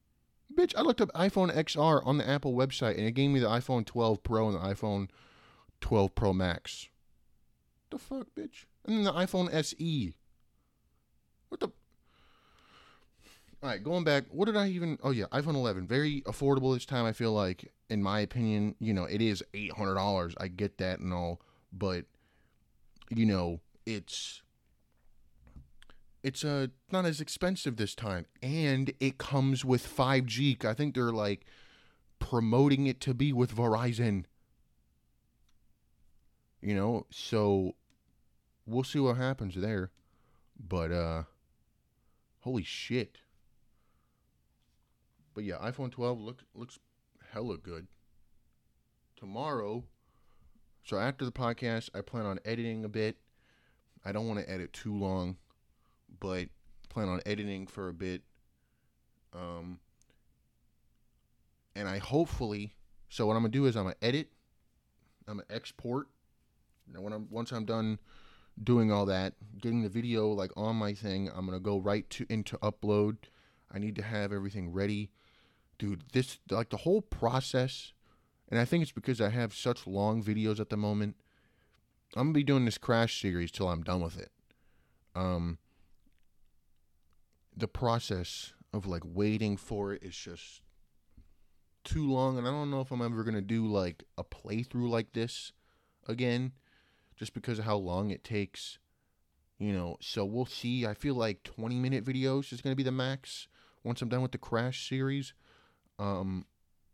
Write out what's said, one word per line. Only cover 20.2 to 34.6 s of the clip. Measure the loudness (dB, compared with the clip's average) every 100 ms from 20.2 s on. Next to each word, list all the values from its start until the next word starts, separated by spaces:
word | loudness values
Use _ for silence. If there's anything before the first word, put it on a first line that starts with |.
| -2 -4
I | -6
get | -2 -4 -2
that | -4 -2
and | -2
all. | -2 -4 -6 -12 _ -16
But, | -4 -2 -2 -6 _ _ _ _ _ _ _ _ -18 -4
you | 2 4
know, | 4 0 -4 _ _ -6
it's, | -6 -6 -10 -10 -12 _ _ _ _ _ _ -20 -20 -20 -20 -20 -20 -20 -20 -20 -20 -20 -6
it's, | -4 -2 0
uh, | 0 -2 -6 -4
not | 0 2
as | 0
expensive | -6 -2 0 0 -2 0
this | -2 -2
time. | -4 -4 -6 -8
And | -4 0 2 2 0 0
it | -2 -2
comes | -2 2 4 2 4
with | 2 2
five | 0 4 4 2
G. | 2 2 2
I | 0
think | 0 0
they're, | 0 0
like, | 2 0 -2 -6 -20 -20 -20 -20 _ _ -10
promoting | -2 2 4 6 6 6 2
it | 0
to | -2 0
be | 2
with | 2 2 2
Verizon. | 2 2 0 0 0 0 -4 _ _ _